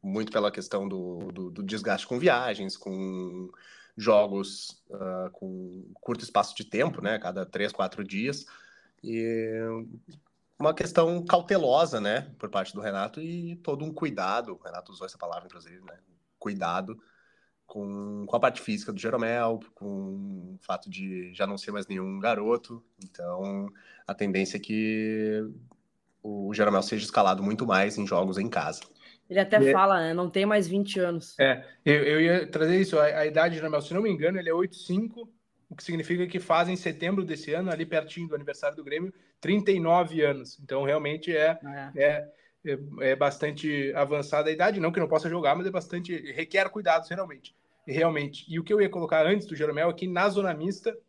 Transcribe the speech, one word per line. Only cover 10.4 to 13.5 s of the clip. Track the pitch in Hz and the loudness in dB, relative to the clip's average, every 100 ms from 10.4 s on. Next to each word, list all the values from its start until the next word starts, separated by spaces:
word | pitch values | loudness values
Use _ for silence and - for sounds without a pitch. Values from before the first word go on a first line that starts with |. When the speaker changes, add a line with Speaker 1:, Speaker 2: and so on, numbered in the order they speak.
| _ _ | _ _
Speaker 1:
uma | 147 | 2
questão | 156 170 175 165 175 175 | 2 2 4 4 2 4
cautelosa, | 175 175 196 147 131 165 117 | 2 4 2 6 6 6 2
né, | 101 117 143 - | 0 0 -2 -12
por | 104 | -4
parte | 101 95 | -4 -4
do | 98 | -6
Renato, | 104 98 104 - | -4 -2 -4 -6
e | 160 175 170 | -8 -6 -8